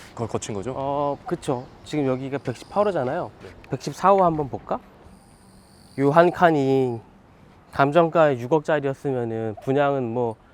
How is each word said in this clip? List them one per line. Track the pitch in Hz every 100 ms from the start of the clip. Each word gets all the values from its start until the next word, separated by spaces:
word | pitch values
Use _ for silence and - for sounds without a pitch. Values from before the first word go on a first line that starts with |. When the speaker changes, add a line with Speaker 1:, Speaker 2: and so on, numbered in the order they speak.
| - -
Speaker 1:
걸 | 113
거친 | 113 - 101
거죠? | 101 131
Speaker 2:
어, | 139 143 143 143
그쵸. | - 170 - 123 135 -
지금 | - 151 135
여기가 | 127 135 135
백십팔 | 131 120 - 196 208
호잖아요. | 170 123 165 120 -
Speaker 1:
네. | 95 - -
Speaker 2:
백십사 | 135 - 139 180
호 | 196
한번 | 175 156 139
볼까? | 107 - - - - - - - - - - - - - -
요 | 139
한 | 165 175
칸이 | 160 175 151 135 135 127 117 - - - - - - -
감정가 | - 139 156 165 170 151 127
육억짜리였으면은 | 123 156 147 151 139 135 143 127 117 113 113 104
분양은 | - 135 143 139 123
뭐 | 120 120 110 _